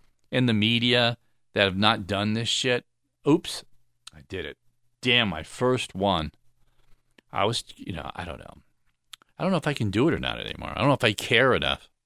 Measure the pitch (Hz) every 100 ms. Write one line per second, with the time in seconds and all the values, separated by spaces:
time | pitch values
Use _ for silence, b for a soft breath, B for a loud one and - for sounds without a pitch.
0 | _ _ - 127 127 107 110 117 123 123
1 | 120 117 _ _ _ - 98 95 107 107
2 | 90 101 107 110 113 - 127 123 - _
3 | _ _ 143 160 - - - - _ _
4 | - 76 69 92 76 - _ _ _ _
5 | 123 120 104 80 80 - 127 127 - 95
6 | 98 85 78 - _ _ _ _ - -
7 | _ _ _ - 104 113 - - - 80
8 | 67 - 87 - 50 - _ _ _ _
9 | _ - _ - 170 180 151 139 107 101
10 | 156 87 64 57 52 - - - 135 131
11 | 113 101 - 117 131 92 69 69 - _